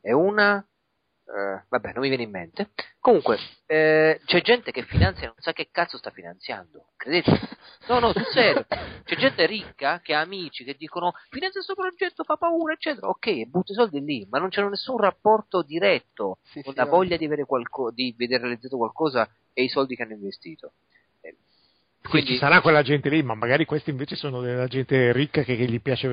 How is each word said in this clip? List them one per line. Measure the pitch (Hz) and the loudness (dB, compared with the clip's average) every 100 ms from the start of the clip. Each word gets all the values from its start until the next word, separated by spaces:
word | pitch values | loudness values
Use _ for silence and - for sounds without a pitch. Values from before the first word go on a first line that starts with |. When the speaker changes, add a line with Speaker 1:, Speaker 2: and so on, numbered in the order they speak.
Speaker 1:
è | 208 | 0
una, | 139 190 208 202 202 | 2 2 2 2 2
eh, | - _ _ _ _ _ - 104 98 95 - | -4 _ _ _ _ _ -12 -6 -6 -6 -4
vabbè, | 123 101 | -4 -4
non | 120 | -4
mi | 135 | -2
viene | 131 | -2
in | 113 | -4
mente. | 95 85 - 202 - - _ | -10 -10 -8 -8 -10 -14 _
Comunque, | - 196 - 107 - - - | 4 4 4 0 -4 -14 -2
eh, | 156 156 156 156 156 - | 2 4 6 4 2 2
c'è | 175 | 2
gente | 190 240 135 | 4 2 0
che | 123 | -8
finanzia, | 120 - 185 185 120 | -2 2 2 0 -10
non | - | -8
sa | - | -8
che | 160 156 | -6 -4
cazzo | - 170 127 | -4 -4 -6
sta | 104 | -14
finanziando, | - - 90 - 107 87 - _ - | -14 -18 -14 -10 -10 -12 -20 _ -14
credete? | - 170 - - - - - - - | -2 0 4 2 0 -16 -20 -12 0
No, | 240 | 2
no, | 233 | 2
sul | - - | 0 0
serio. | 262 214 143 - - - - | 4 4 4 -2 -6 -6 -14
C'è | - - | -8 0
gente | 269 - 160 | 0 2 0
ricca | 214 - - 143 170 | 0 -10 -4 -4 -2
che | - | -2
ha | 151 | -2
amici | 165 196 165 - | -2 -8 -10 -12
che | 120 135 | -14 -14
dicono: | 151 175 175 - - | -12 -4 -4 -4 -12
"Finanzia | 269 370 392 | -8 -8 -6
sto | 359 | -8
progetto, | 392 370 349 359 - | -6 -6 -4 -6 -4
fa | - 302 | -4 -2
paura", | 339 330 320 | 0 0 -2
eccetera. | 320 311 269 - | -4 -6 -4 -6
Ok, | - - 151 113 | -4 -2 -2 -2
butti | 165 - | -4 -2
i | |
soldi | 202 226 143 | 0 0 -2
lì, | 143 135 98 | -4 -6 -4
ma | 127 | -4
non | 185 | -2
c'è | 202 | -2
nessun | 202 202 - 240 | -4 -4 -6 0
rapporto | 202 - 214 220 - 185 | 0 2 2 2 2 -4
diretto | 143 160 196 143 - - 98 92 | -2 0 2 2 -2 -8 -6 -6
Speaker 2:
Sì, | _ - | _ -14
Speaker 1:
con | 135 | -8
Speaker 2:
sì, | 135 | -2
Speaker 1:
la | |
Speaker 2:
no. | 131 | 2
Speaker 1:
voglia | 170 185 165 | 4 4 0
di | |
avere | 156 147 | -2 -2
qualco-, | 139 131 120 135 117 | -2 -2 -2 -6 -4
di | 117 127 117 | -4 -6 -4
vedere | 120 127 | -2 -2
realizzato | 123 120 127 131 | -2 -6 -8 -4
qualcosa | 113 - 156 127 107 _ _ | -4 0 0 0 -2 _ _
e | - | -2
i | 127 | 0
soldi | 143 135 120 | 0 -2 -4
che | |
hanno | 113 | -10
investito. | 107 98 - - - - _ _ _ _ _ | -10 -12 -12 -16 -18 -20 _ _ _ _ _
Eh, | - - _ _ _ _ _ _ | -20 -20 _ _ _ _ _ _
Speaker 3:
Sì, | - | 0
Speaker 1:
quindi | 156 135 | 0 0
Speaker 3:
ci | 127 | 0
sarà | 143 165 | 4 6
quella | 165 151 | 6 4
gente | 131 147 139 | 4 2 2
lì, | 156 | 0
ma | 131 | 0
magari | 110 117 143 | -2 2 2
questi | 160 151 - | 2 -2 -4
invece | 131 143 - | -6 -6 -8
sono | 143 127 | -6 -6
della | 123 123 127 | -4 -2 -2
gente | 131 123 135 123 | -2 2 4 6
ricca | 120 143 156 | 4 2 0
che, | 127 117 | 0 0
che | 123 | 0
gli | 117 | 0
piace | - 123 131 | -2 -2 0